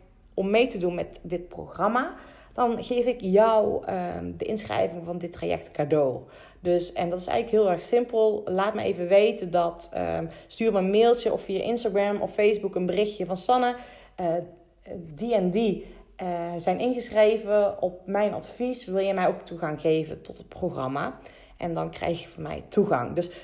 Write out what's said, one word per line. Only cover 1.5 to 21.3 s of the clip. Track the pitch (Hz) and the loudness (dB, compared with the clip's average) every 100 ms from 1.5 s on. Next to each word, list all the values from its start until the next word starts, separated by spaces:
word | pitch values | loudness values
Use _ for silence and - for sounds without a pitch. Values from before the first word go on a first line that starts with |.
| - 151 - 202 240 320 - - - - | -14 -12 -2 0 0 -2 -6 -18 -20 -10
dan | - 240 220 | 0 0 0
geef | - 247 240 | -2 0 0
ik | 240 | 0
jou, | 190 196 226 220 208 - - | 4 6 6 6 4 0 -2
ehm, | 190 175 170 175 170 | -4 -4 -6 -8 -6
de | - | -4
inschrijving | 214 - 208 190 175 170 | -4 -2 0 0 -2 -8
van | 175 | -8
dit | 175 | -8
traject | - 170 165 - | -6 -4 -4 -4
cadeau. | - 143 156 139 123 - - - - | -4 0 2 2 -2 -10 -20 -20 -6
Dus, | 175 175 175 | 0 0 0
en | - 175 | -4 -4
dat | 180 | -4
is | - | -2
eigenlijk | 226 226 214 | -2 2 4
heel | 202 | 4
erg | 170 | 2
simpel. | - 240 240 220 220 208 - | 2 0 2 4 4 2 -2
Laat | 185 202 | 0 0
me | 214 | 0
even | 196 175 175 | -2 -2 4
weten | 196 214 226 180 | 6 6 2 0
dat, | 175 170 - - | 2 0 -2 -8
ehm, | - 123 165 165 - - | -4 -2 -2 -4 -10 -12
stuur | - 226 | -2 0
me | 196 | 2
een | 190 | 4
mailtje | 208 233 240 220 | 6 6 4 2
of | - | -2
via | - 190 | -2 -4
Instagram | - 233 226 196 202 208 | -2 -2 0 2 0 0
of | - | -2
Facebook | - 208 208 196 180 | 2 4 4 0 -2
een | 180 | 0
berichtje | 202 208 208 175 | 0 0 -2 -6
van: | 185 | -2
"Sanne, | - 247 247 247 - - - - | 2 4 2 -2 -10 -20 -16 -4
eh, | 175 170 170 - _ _ 196 185 | -2 -2 -4 -12 _ _ -14 -12
die | 165 147 233 214 | -12 -8 0 2
en | 180 | 4
die, | 202 220 - - - - - | 2 2 0 -6 -18 -20 -10
eh, | 185 175 170 170 | -6 -4 -4 -4
zijn | 185 180 | 0 0
ingeschreven | 247 240 - 214 214 220 202 208 202 - | 0 -2 0 4 6 4 2 2 2 0
op | 185 180 - | -4 -4 -4
mijn | 202 208 | 0 0
advies. | - - - 247 247 - | -2 -10 -6 -6 -6 -4
Wil | 190 | -2
je | 196 | 0
mij | 190 170 | 2 0
ook | 185 | 0
toegang | - 170 156 151 | -6 -8 -6 0
geven | 160 160 160 - | 2 2 0 -8
tot | - - | -14 -18
het | - | -16
programma?" | - 175 - 131 143 254 - - | -6 -6 -4 -4 -4 -6 -8 -16